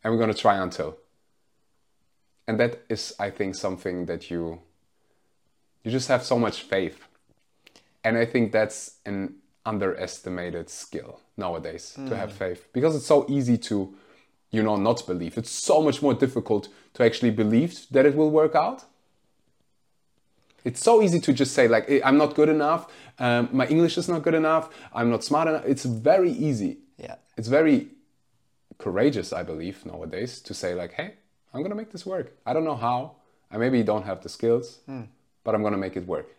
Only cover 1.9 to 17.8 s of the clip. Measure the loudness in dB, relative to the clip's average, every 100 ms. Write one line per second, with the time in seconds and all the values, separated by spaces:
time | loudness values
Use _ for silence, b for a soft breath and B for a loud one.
1.9 | _ _ _ _ _ -6 0 0 0 _
2.9 | -6 -6 -6 -8 -4 -6 -4 -6 -6 -6
3.9 | -6 -6 -8 -6 -6 -6 -10 _ _ _
4.9 | _ _ _ _ _ _ _ _ _ -4
5.9 | -4 0 -2 2 2 2 -2 -2 -2 -2
6.9 | -8 -20 _ _ _ _ _ _ b b
7.9 | b 0 2 2 2 2 2 0 -4 -16
8.9 | _ -10 -8 -8 -12 _ _ -6 -2 -2
9.9 | -4 -8 -10 -10 -8 -8 -8 -12 -16 -12
10.9 | -12 -12 -20 _ -10 -8 -6 -8 -12 -16
11.9 | -14 -8 -8 -8 -8 -8 -8 _ -2 0
12.9 | 0 4 4 4 -2 2 0 0 -4 -4
13.9 | B B B B B _ -2 0 2 0
14.9 | 0 -2 -6 -6 -8 -8 -10 2 4 4
15.9 | 2 0 2 0 0 -2 -2 -2 b b
16.9 | 2 2 4 0 2 4 4 2 -4